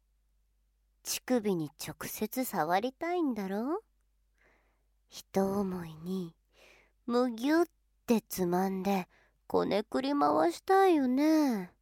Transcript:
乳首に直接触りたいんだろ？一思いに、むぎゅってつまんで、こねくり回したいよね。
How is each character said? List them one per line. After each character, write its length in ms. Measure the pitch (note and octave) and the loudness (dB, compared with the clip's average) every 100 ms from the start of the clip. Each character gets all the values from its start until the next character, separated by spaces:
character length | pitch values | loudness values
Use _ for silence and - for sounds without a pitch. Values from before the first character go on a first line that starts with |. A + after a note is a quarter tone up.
| _ _ _ _ _ _ _ _ _ _ | _ _ _ _ _ _ _ _ _ _
乳 200 | - - | -10 -8
首 320 | - B3 G#3 | -2 -2 0
に 160 | F3+ D3+ - | -2 -4 -8
直 240 | - D3+ - | -14 -12 -12
接 360 | - G#3+ - | -6 -6 -4
触 360 | B3+ G3 D#3 F#3 | -4 -2 0 0
り 120 | A#3+ | -2
た 220 | - E4 | -6 -4
い 80 | F4+ | -2
ん 100 | D#4 | -2
だ 140 | A3 F#3+ | -2 -4
ろ？ 340 | G3 A#3+ F#4 - _ _ _ _ _ _ _ _ _ _ _ _ | -4 -4 -6 -8 _ _ _ _ _ _ _ _ _ _ _ _
一 520 | - - - G3 G3 | -20 -6 -2 0 0
思 240 | G3 F3+ | -4 -4
い 100 | E3 | -8
に、 420 | D#3 E3+ F#3+ E3+ - _ _ - _ _ _ - | -12 -8 -6 -8 -12 _ _ -20 _ _ _ -2
む 240 | A#3+ B3+ | 0 0
ぎ 180 | A3 B3+ | 0 2
ゅ 100 | D#4+ | 2
っ 40 | F4 _ _ _ - | 2 _ _ _ 0
て 140 | A3+ | 0
つ 240 | - - F3+ | 0 -4 0
ま 220 | F3+ F#3+ | 0 0
ん 140 | F#3+ | -2
で、 260 | F#3 G3 F3+ _ _ _ - | -2 -2 -4 _ _ _ -4
こ 180 | F#3 | 0
ね 180 | F3 F#3+ | 0 -2
く 180 | G#3+ C4 | -2 -4
り 100 | C4+ | -2
回 380 | C#4+ D4 D4+ E4 | 2 2 4 2
し 100 | E4 | 0
た 260 | - F#4+ G4 | 2 4 6
い 80 | D#4+ | 4
よ 120 | C4 | 4
ね。 640 | B3+ D4+ D#4+ C#4+ A3 F3+ _ | 2 4 4 4 0 -6 _